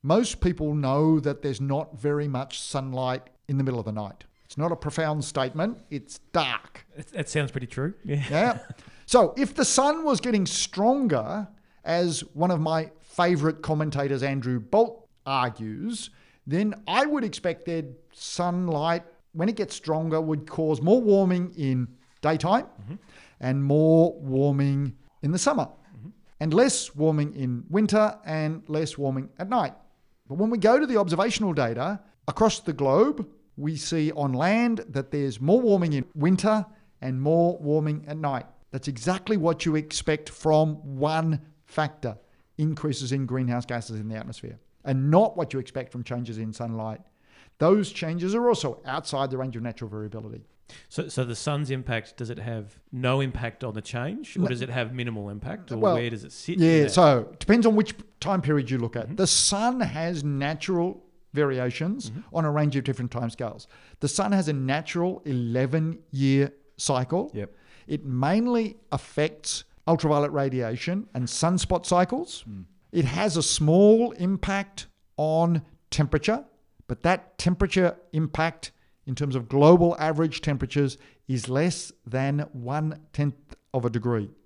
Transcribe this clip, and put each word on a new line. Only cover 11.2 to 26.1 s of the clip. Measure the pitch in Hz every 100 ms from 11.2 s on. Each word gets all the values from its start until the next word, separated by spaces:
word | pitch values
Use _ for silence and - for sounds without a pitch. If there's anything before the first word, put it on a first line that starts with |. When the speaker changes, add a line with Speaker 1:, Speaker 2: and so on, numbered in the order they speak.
| 107 202 208 - _ _
Speaker 1:
as | - 170 175 147 -
one | 143 180
of | 170
my | 156 160 156 -
favourite | - - 170 170 156 151
commentators, | - 151 156 139 139 135
Andrew | 139 139 123 123
Bolt, | 107 202 226 226 _ _ -
argues, | 135 127 107 110 113 202 233 - _ _ _ -
then | 165 214 - -
I | 202 294
would | 294 226
expect | - 180 165 -
that | 165 143 131 _
sunlight, | - - - 175 175 180 151 160 170 170 _ _
when | 160 185
it | 220
gets | 202 -
stronger, | 156 156 165 160
would | 160 151 156
cause | - 160 151
more | 160 240
warming | 220 196 190 180 180 170
in | 139 127 127 - _ _
daytime | 147 160 165 226 - -
Speaker 2:
Mm-hmm. | 101 185 - - - _
Speaker 1:
and | 127 135
more | 139 147 160 160 170 -
warming | 139 131 143 143 139 139 139 - _ _
in | 139
the | 175
summer | 277 285 135
Speaker 2:
Mm-hmm. | - _ 131 131